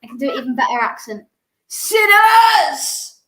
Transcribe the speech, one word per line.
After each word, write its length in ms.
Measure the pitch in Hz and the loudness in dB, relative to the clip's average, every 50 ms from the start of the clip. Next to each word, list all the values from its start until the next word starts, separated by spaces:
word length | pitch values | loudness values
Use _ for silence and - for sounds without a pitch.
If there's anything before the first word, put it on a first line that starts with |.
I 40 | _ - | _ -20
can 80 | - 247 | -12 -8
do 120 | 262 277 | -6 -6
an 80 | 254 262 | -6 -6
even 180 | 240 254 254 | -8 -8 -6
better 220 | - 262 - 240 240 | -4 -4 -4 -2 -4
accent. 440 | 233 208 - - - - 214 208 - _ _ _ _ _ _ _ _ _ | -4 -6 -6 -10 -14 -14 -16 -16 -16 _ _ _ _ _ _ _ _ _
Sinners! 1500 | - - - - - 440 427 415 403 403 427 453 440 453 453 453 - - - - - - - - - - - - - _ _ | -14 -12 -10 -2 0 0 2 4 4 4 6 6 6 6 4 6 4 2 0 0 -2 -6 -8 -8 -8 -10 -12 -14 -20 _ _